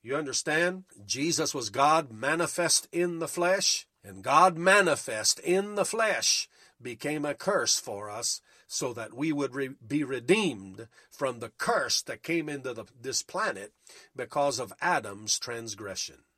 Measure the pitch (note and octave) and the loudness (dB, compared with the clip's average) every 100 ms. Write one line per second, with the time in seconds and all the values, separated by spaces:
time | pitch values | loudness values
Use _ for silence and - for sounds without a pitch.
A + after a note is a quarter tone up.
0 | A2+ C#3+ C#3+ B2 - D#3 F3 F#3 - - | -2 -4 -2 -4 0 2 2 -2 -12 -20
1 | G2+ B2+ D#3 D3+ D3 C#3+ A2 A#2+ C#3+ D#3+ | -6 -2 0 0 0 -2 -4 4 6 6
2 | C#3 A2 C3 E3 E3 - E3+ - - E3+ | 2 -4 -2 0 0 0 2 2 2 -2
3 | F3 E3 D#3+ - F3 F#3+ F3+ - - _ | -2 -2 -6 0 2 4 2 0 -4 _
4 | G2 G2 A2+ D3 F#3 D#3+ F3+ G3+ F3+ C3+ | -18 -8 4 8 8 6 6 8 6 2
5 | - A2 G#2+ - - F#3 G3+ G#3 F#3 A3+ | -2 -2 0 0 2 2 2 -2 0 2
6 | A3 C#3+ - - - _ - _ A#2+ A2+ | 0 2 2 0 -2 _ -20 _ -14 -6
7 | C#3+ D3+ D3 C#3+ - G3 - - - G2+ | -4 -2 -4 -2 0 2 2 0 -2 -8
8 | G#2 G#2+ A#2+ - _ _ _ - C3+ A#2 | -8 -6 -4 -4 _ _ _ -4 -4 -6
9 | A2+ A#2+ D#3 C#3+ C3+ C3 C3 C3 A2 D3 | -10 -4 -2 0 -2 -4 -6 -8 -4 -2
10 | C3+ B2+ A#2+ G#3 F#3+ G#2+ F#2+ F#2+ A#2 - | -2 -4 2 2 2 -4 -12 -16 -18 -20
11 | _ - C3+ A#2 A2+ _ - A3 B2 - | _ -6 -4 -4 -12 _ 0 0 2 -2
12 | - A2+ - E3+ D3+ C#3+ C3 A2+ G#2 A#2+ | -4 -10 -4 -2 -2 -6 -8 -8 -12 -12
13 | B2+ B2 - F#3 G#3+ G2+ G#2 _ - - | -6 -6 -6 -4 -4 -4 -12 _ -20 -20
14 | - - A#2+ D3 C#3+ A#2+ A2+ - E3+ D#3+ | -16 -10 -4 0 0 0 -8 -4 0 0
15 | G#2+ G2+ A2 - - A#2 A2+ F#2+ G#2 F#2 | -2 -10 -4 -4 -4 -8 -10 -10 -10 -8
16 | - - _ | -8 -12 _